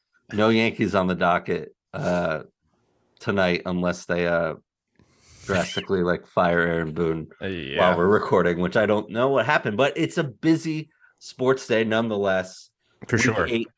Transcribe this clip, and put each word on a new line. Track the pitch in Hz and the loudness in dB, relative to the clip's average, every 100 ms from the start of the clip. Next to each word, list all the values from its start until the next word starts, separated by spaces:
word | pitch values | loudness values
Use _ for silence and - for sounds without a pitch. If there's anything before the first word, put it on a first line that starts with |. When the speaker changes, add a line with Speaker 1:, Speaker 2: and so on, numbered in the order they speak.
| _ _ - | _ _ -8
Speaker 1:
no | 104 110 | 0 4
Yankees | 113 113 110 101 | 4 2 0 0
on | 98 92 | 2 0
the | |
docket, | 85 87 87 - 85 - _ _ | 0 2 2 0 -6 -6 _ _
uh, | - 90 87 85 78 - _ _ _ _ _ _ _ | -8 -2 -2 -2 -4 -8 _ _ _ _ _ _ _
tonight | - 101 90 87 | -4 0 2 0
unless | 90 90 90 90 | -2 -2 -2 -2
they, | - 87 85 | -4 -2 0
uh, | 85 82 76 _ _ _ _ _ _ _ - - | 0 -2 -6 _ _ _ _ _ _ _ -18 -4
drastically, | 92 90 - 95 95 | -2 -2 -6 -4 -2
like, | 87 85 - | 0 -2 -2
fire | - 87 87 | 0 2 2
Aaron | 85 82 80 | 2 0 -4
Boone | 78 82 80 78 - | -2 -2 -2 -8 -12
Speaker 2:
Uh, | 95 | -10
yeah. | 90 67 73 | -8 -6 0
Speaker 1:
while | 92 87 | 2 4
we're | 92 | 4
recording, | 104 - 98 90 85 | 2 2 2 2 0
which | 90 113 | 0 2
I | |
don't | 104 104 104 | 2 0 -2
know | 110 135 | -2 0
what | 131 110 | 2 2
happened, | 151 117 104 | 0 0 0
but | 139 156 | 0 0
it's | 160 - | -4 -2
a | |
busy | 147 107 160 160 165 156 151 _ _ _ | -6 -2 0 0 0 -6 -10 _ _ _
sports | - - 127 131 - | -18 -2 2 2 2
day | 113 | 0
nonetheless. | 113 110 113 104 98 95 90 - - _ _ _ - | 2 0 0 0 0 0 -2 -12 -20 _ _ _ -2
Speaker 2:
For | 117 | 0
Speaker 1:
Week | |
Speaker 2:
sure. | 123 107 85 | 2 0 0
Speaker 1:
eight | 117 - | -2 -4